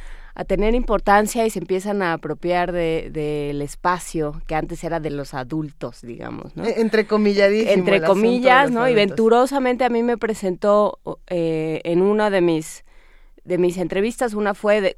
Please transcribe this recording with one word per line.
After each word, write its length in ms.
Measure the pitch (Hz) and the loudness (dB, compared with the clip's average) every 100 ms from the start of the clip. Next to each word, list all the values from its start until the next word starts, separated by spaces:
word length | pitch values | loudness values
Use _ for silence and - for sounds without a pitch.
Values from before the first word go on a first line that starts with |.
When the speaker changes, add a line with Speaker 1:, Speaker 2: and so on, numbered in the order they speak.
| - - - - | -14 -16 -16 -12
Speaker 1:
a 80 | |
tener 320 | 180 190 208 247 | -4 0 2 0
importancia 680 | 247 208 - 202 214 240 | 0 0 4 4 4 0
y 60 | 226 | -2
se 80 | 202 | -4
empiezan 420 | 160 185 208 208 | -4 -4 -2 -2
a 120 | 180 | -2
apropiar 580 | 160 151 147 175 175 180 | -2 -6 -6 -2 0 0
de, 380 | 175 165 160 - | -2 -2 -2 -4
del 500 | 156 151 147 143 143 | -6 -4 -4 -4 -6
espacio 800 | 143 - 180 180 - 165 147 156 - | -8 -4 -2 -2 -4 -4 -4 -6 -6
que 80 | |
antes 300 | 156 160 170 | -4 -4 -8
era 160 | 165 165 | -6 -4
de 100 | 151 | -4
los 240 | 143 139 | -6 -8
adultos, 680 | 139 127 156 151 - 123 - | -10 -6 -6 -6 -10 -12 -12
digamos, 520 | 120 117 - 120 - | -16 -12 -10 -10 -12
¿no? 100 | - | -6
Speaker 2:
E-, 160 | 208 220 | -4 0
entrecomilladísimo 920 | 220 220 208 214 208 202 196 214 220 | 2 2 2 2 4 4 4 4 2
Speaker 1:
Entre 240 | 208 185 196 | 2 4 2
Speaker 2:
el 80 | |
asunto 160 | 160 196 | 4 4
de 80 | 226 | 4
Speaker 1:
comillas, 360 | 247 254 254 277 | 4 6 6 4
Speaker 2:
los 60 | |
Speaker 1:
¿no? 80 | 233 | 2
Y 100 | 254 | 2
Speaker 2:
adultos. 160 | 220 202 | 2 2
Speaker 1:
venturosamente 760 | 214 220 240 262 277 254 247 | 2 4 4 4 0 0 0
a 40 | 247 | 0
mí 160 | 233 | 2
me 120 | 240 240 | 0 -2
presentó, 840 | 220 196 190 175 - 208 208 - - - - | -4 -2 -4 0 2 4 2 -2 -12 -14 -6
eh, 540 | 180 165 160 160 156 | -2 -2 -2 -4 -4
en 200 | - 170 | 0 2
una 280 | 196 214 214 | 2 2 2
de 100 | 196 | 2
mis, 440 | 175 160 156 - - - - - - - | 2 0 -4 -14 -20 -20 -20 -20 -20 -20
de 160 | - 180 | -6 0
mis 200 | 180 185 | 0 0
entrevistas, 560 | 165 190 220 - 247 | -4 -2 -2 -2 -4
una 200 | 208 208 | -2 -4
fue 260 | 202 208 214 | -2 2 2
de, 160 | 190 | 2